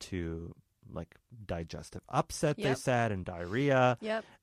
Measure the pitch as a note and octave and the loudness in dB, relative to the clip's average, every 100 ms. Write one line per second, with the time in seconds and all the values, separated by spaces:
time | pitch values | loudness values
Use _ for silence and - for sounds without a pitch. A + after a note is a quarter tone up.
0 | - F#2 E2 E2 F2+ - _ _ - E2 | -6 -2 -2 -4 -8 -12 _ _ -12 -10
1 | - - _ A#2+ G2 E2+ E2 - - - | -10 -14 _ -12 -6 -6 -6 -8 -10 -14
2 | - C#3 - - D3+ D3 C#3+ B2+ - B2 | -4 -2 -2 0 0 2 0 0 2 2
3 | A#2 F#2+ F2 F2 F2 A#2 C#3+ C3 B2+ A#2+ | 2 0 -4 -6 -2 2 4 6 6 4
4 | G#3+ A3 - - | 0 -4 -6 -4